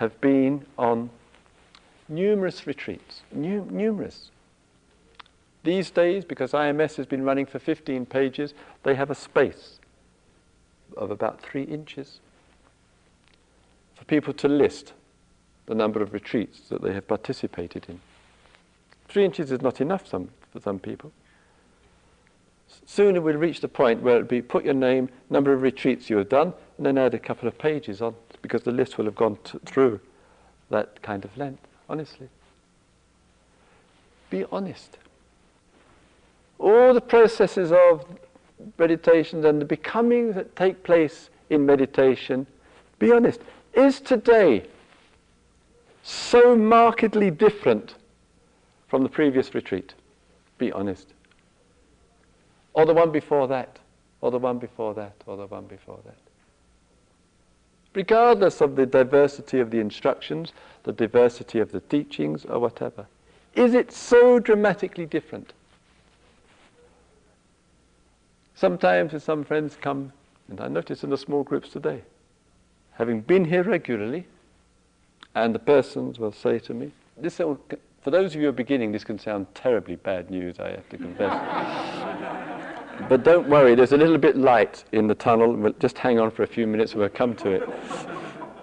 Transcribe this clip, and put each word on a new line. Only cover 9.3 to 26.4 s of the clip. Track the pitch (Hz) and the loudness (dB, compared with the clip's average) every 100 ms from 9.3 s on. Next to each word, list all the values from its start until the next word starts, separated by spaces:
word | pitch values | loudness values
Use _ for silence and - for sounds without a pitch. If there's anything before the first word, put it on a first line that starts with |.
| 160 117 - - _ _ _ _ _ _ _ _ _ _ _ _ | 0 0 -2 -20 _ _ _ _ _ _ _ _ _ _ _ _
of | - 101 | -14 -12
about | 104 107 - | -8 -8 -8
three | - 139 | -14 -12
inches | 147 151 151 - 135 - _ _ _ _ _ _ _ _ _ _ _ _ _ _ _ _ _ | -10 -12 -14 -18 -18 -20 _ _ _ _ _ _ _ _ _ _ _ _ _ _ _ _ _
for | _ | _
people | - 151 143 | -2 -2 -2
to | 131 143 | -4 0
list | 143 107 - - - _ _ _ _ _ _ | 2 2 0 -20 -20 _ _ _ _ _ _
the | - | -10
number | 113 107 110 | -2 -2 -2
of | 101 | -6
retreats | 104 - 123 - - - | -8 -6 -6 -6 -12 -12
that | - | -8
they | 92 | -6
have | 98 - | -8 -6
participated | 104 - 131 101 - 87 92 - | -6 -6 -10 -10 -12 -14 -14 -18
in. | 87 _ _ _ _ _ _ _ _ _ _ _ | -20 _ _ _ _ _ _ _ _ _ _ _
Three | 202 | 0
inches | 190 - 139 | 0 0 -6
is | 127 | -2
not | 135 - | -4 -2
enough | 139 185 - | -4 -4 -6
some, | 95 90 _ _ | -12 -12 _ _
for | 110 | -12
some | 101 98 | -8 -8
people. | 110 110 151 _ _ _ _ _ _ _ _ _ _ _ _ _ _ _ _ | -10 -14 -16 _ _ _ _ _ _ _ _ _ _ _ _ _ _ _ _
S-, | _ | _
soon | _ - 202 180 | _ 0 2 2
it | |
will | 160 147 | 0 -2
reach | 165 - | -2 -4
the | 123 | -10
point | - 127 113 | 0 2 2
where | 123 117 | 2 2
it'll | - | 2
be, | 123 | -4
"Put | 120 - - | -2 -4 -2
your | |
name, | 139 127 131 127 - - | 0 2 0 -2 -10 -4
number | 143 139 | 0 2
of | 131 | 2
retreats | 131 - 139 120 - | 0 -2 -2 -2 -2
you | 107 | -2
have | 98 | 0
done, | 135 | 0